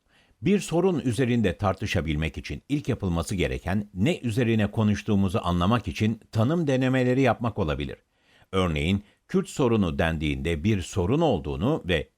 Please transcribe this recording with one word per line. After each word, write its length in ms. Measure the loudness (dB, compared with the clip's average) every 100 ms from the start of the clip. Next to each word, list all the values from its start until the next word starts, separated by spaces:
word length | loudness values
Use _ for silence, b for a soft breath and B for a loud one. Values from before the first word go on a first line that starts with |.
| b b b b
Bir 180 | 0 0
sorun 400 | 2 0 2 2
üzerinde 580 | 0 0 2 2 2 0
tartışabilmek 800 | -2 -2 -2 -2 0 -2 -2 -4
için 240 | -10 -10 -4
ilk 200 | -4 -2
yapılması 460 | -4 -2 -2 -2 -2
gereken, 540 | -2 -2 -2 -4 -4
ne 260 | -2 0 0
üzerine 520 | -2 0 2 2 0
konuştuğumuzu 680 | 0 0 0 0 2 2 0
anlamak 440 | 0 0 2 0 -2
için 320 | -2 -2 -2 -6
tanım 360 | -2 0 2 0
denemeleri 540 | 2 2 2 2 4
yapmak 380 | 2 2 -2 -2
olabilir. 380 | -2 -2 -4 -10 _ b b b b
Örneğin, 520 | 0 0 0 0 0 B B _
Kürt 220 | -2 -2
sorunu 500 | 0 2 4 2 2
dendiğinde 640 | 0 0 -2 -2 -2 0
bir 180 | 0 0
sorun 400 | -2 -2 0 0
olduğunu 600 | 2 0 -2 -2 -2 -2 0
ve 240 | -2 -2